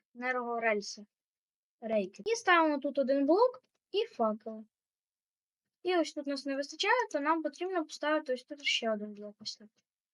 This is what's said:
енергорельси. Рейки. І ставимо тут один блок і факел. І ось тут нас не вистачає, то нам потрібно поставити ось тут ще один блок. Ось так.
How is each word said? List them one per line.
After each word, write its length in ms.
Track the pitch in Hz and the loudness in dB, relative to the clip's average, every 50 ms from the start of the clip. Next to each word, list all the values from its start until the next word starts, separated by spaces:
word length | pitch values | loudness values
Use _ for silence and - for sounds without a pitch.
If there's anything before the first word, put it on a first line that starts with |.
| _ _ - | _ _ -14
енергорельси. 920 | 240 247 254 247 247 233 240 233 233 226 226 208 208 202 - - 214 208 _ _ _ _ _ _ _ _ _ _ _ _ _ _ - | -8 -4 -2 -2 -2 -2 -2 -2 0 2 2 2 0 -2 -6 -10 -14 -16 _ _ _ _ _ _ _ _ _ _ _ _ _ _ -10
Рейки. 420 | 240 214 220 214 190 185 - - 202 | -4 0 0 0 0 0 -6 -6 -2
І 80 | 415 453 | -2 -2
ставимо 440 | 440 - 381 349 330 320 311 294 277 | 0 4 4 6 6 6 4 2 0
тут 200 | - 285 285 277 | -2 -2 0 0
один 280 | 269 240 269 277 285 | 2 2 2 2 4
блок 360 | 269 330 415 494 508 494 - _ _ _ _ _ _ - | 4 6 6 6 4 2 -2 _ _ _ _ _ _ -2
і 120 | 403 453 | -2 -2
факел. 580 | 453 - - 226 214 214 220 - 226 220 220 220 _ _ _ _ _ _ _ _ _ _ _ _ _ _ _ _ _ _ _ _ _ _ _ - | -2 -2 0 0 0 0 -2 -8 -12 -12 -14 -16 _ _ _ _ _ _ _ _ _ _ _ _ _ _ _ _ _ _ _ _ _ _ _ -2
І 140 | 359 370 | 0 2
ось 160 | 339 302 302 - | 2 2 0 -2
тут 140 | 302 285 | -8 -6
нас 200 | 277 285 277 - | -6 -6 -6 -4
не 100 | 277 277 | -4 -4
вистачає, 520 | 269 285 - 311 311 - 403 480 494 453 415 - | -4 -4 -6 -6 -2 2 2 2 2 2 0 -2
то 80 | 294 | -2
нам 220 | 285 302 330 330 311 | 0 0 0 0 0
потрібно 420 | 294 - - 349 370 381 339 311 | -4 -6 -4 -6 -4 -2 -2 -4
поставити 500 | 302 - - 294 294 311 302 302 - 254 | -4 -6 -4 -2 0 0 0 0 -2 -6
ось 100 | 247 - | -6 -6
тут 200 | - 294 285 285 | -12 -14 -8 -4
ще 280 | - - - 233 226 220 | -2 -2 0 0 -2 -2
один 220 | 208 214 214 208 | -2 -4 -10 -12
блок. 220 | 202 208 208 208 - | -12 -14 -16 -16 -14
Ось 160 | 220 - - | -12 -12 -12
так. 120 | - 214 214 _ _ _ _ _ _ _ _ | -14 -16 -20 _ _ _ _ _ _ _ _